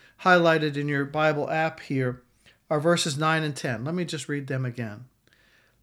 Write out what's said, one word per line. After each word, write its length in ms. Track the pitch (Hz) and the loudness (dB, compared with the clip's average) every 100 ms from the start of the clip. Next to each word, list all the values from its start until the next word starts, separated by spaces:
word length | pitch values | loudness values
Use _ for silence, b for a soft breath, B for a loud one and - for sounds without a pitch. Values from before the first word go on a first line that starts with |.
| b b | b b
highlighted 540 | 185 180 170 160 151 143 | 4 6 6 4 2 -2
in 100 | 143 | -2
your 180 | 143 | -2
Bible 460 | 139 151 156 147 - | -2 0 2 2 -2
app 300 | 160 160 - | -2 -2 -4
here 420 | - 135 127 123 _ b b b - | -4 -2 -2 -4 _ b b b -4
are 100 | 151 | 0
verses 380 | 165 170 170 139 | 2 2 0 0
nine 240 | 156 160 | 2 2
and 120 | 156 | 0
ten. 300 | 131 143 110 | -4 -4 -4
Let 120 | 139 180 | -4 -4
me 80 | |
just 240 | 170 156 131 | -4 -8 -6
read 180 | 143 135 | -6 -4
them 180 | 131 | -4
again. 420 | 127 117 113 104 127 _ _ b b b b b | -4 -6 -8 -10 -18 _ _ b b b b b